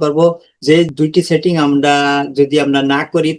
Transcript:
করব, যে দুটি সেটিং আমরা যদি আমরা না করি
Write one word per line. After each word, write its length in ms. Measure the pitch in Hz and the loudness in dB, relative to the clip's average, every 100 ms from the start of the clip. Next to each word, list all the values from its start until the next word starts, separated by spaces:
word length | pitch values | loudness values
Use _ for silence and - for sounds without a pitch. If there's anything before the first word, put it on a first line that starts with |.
করব, 160 | 151 151 170 170 _ _ 135 | -2 2 0 0 _ _ 2
যে 100 | 160 165 147 | 2 2 -2
দুটি 220 | 156 175 170 | -2 0 0
সেটিং 220 | 160 180 165 143 | -2 0 0 0
আমরা 280 | 143 143 143 143 143 143 139 | 0 2 0 0 -2 -2 -2
যদি 180 | 139 147 | 0 0
আমরা 160 | 139 139 139 | 0 0 0
না 80 | 143 156 | -2 -2
করি 180 | 170 156 | -2 -2